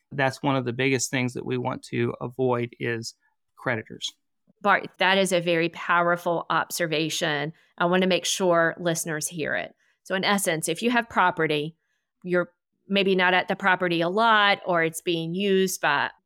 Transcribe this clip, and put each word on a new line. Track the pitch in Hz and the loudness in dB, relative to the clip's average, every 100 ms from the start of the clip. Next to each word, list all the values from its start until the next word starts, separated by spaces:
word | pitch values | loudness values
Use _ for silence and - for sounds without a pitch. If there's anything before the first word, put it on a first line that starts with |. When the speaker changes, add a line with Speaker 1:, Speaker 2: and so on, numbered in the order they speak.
| _ | _
Speaker 1:
that's | 139 135 - | -2 -2 0
one | 143 135 | 0 0
of | 123 | -2
the | |
biggest | 120 135 131 - | -2 0 0 -2
things | 135 123 - | -2 -4 -4
that | - | -6
we | 127 | -6
want | 123 135 - | -6 -8 -8
to | 123 120 - | -2 -2 -4
avoid | 127 127 127 120 120 - | -10 -2 0 0 -4 -6
is | 127 117 113 - _ _ _ _ | -6 -4 -8 -14 _ _ _ _
creditors. | 131 113 - - - - _ _ _ _ | -6 -4 -6 -12 -12 -14 _ _ _ _
Speaker 2:
Bart, | 202 185 - - | 0 0 -2 -2
that | 185 196 | 2 2
is | 190 | 2
a | 180 | 0
very | 170 165 165 | 0 0 0
powerful | - - 175 175 175 175 165 - | -4 0 2 2 0 -2 -4 -2
observation. | 165 - - 170 151 156 - 170 147 147 - _ _ | -2 -2 -4 -2 -2 -2 -2 -2 -2 -4 -8 _ _
I | 170 | 2
want | 185 | 2
to | 185 | 2
make | 175 - | 0 0
sure | - 185 170 165 - | 0 2 4 2 0
listeners | 175 160 170 151 151 | -4 -2 -4 -6 -6
hear | 175 135 | -6 -4
it. | 113 - - _ _ | -4 -6 -14 _ _
So | - 190 | -6 -2
in | |
essence, | 190 202 185 160 160 | 0 0 0 -2 -2
if | 165 | -2
you | 233 | 0
have | 240 226 | -2 -2
property, | 220 180 170 156 151 156 - _ _ _ _ | 2 2 2 0 0 -2 -10 _ _ _ _
you're | 180 180 175 _ _ _ - | -2 -2 -2 _ _ _ -2
maybe | 196 190 185 | 2 2 4
not | 180 185 | 4 4
at | - | 2
the | 190 | 0
property | 196 180 180 170 | 2 2 2 0
a | 170 | 0
lot, | 196 226 214 202 196 - | 2 4 6 4 2 0
or | 175 | 0
it's | 160 160 | 0 -2
being | - 165 165 180 | -4 -4 -4 -2
used | 202 190 190 - | 2 2 2 0
by | 160 143 117 - | 0 2 0 -6